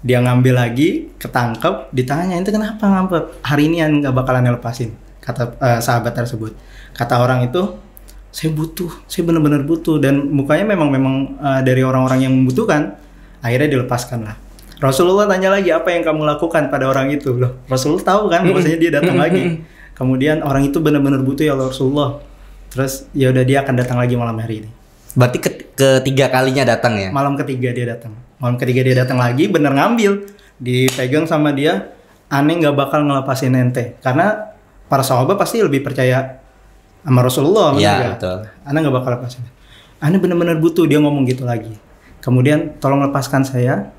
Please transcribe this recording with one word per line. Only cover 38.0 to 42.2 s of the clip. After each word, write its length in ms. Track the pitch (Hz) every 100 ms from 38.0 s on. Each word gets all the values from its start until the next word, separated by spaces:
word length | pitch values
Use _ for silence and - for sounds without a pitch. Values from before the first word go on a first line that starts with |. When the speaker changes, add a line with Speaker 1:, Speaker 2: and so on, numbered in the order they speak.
| 120
Speaker 2:
betul. 240 | 92 92 92 107 -
Speaker 1:
"Aneh 160 | 139 147
nggak 140 | 156
bakal 160 | 127 131
lepasin. 260 | 123 127 - 120 - - - - -
Aneh 200 | 151 185
bener-bener 380 | 180 175 170 165
butuh," 260 | 165 160
dia 140 | 160 147
ngomong 260 | 147 143
gitu 200 | 127 127
lagi. 280 | 127 117 107 110 _ - -
Kemudian, 580 | -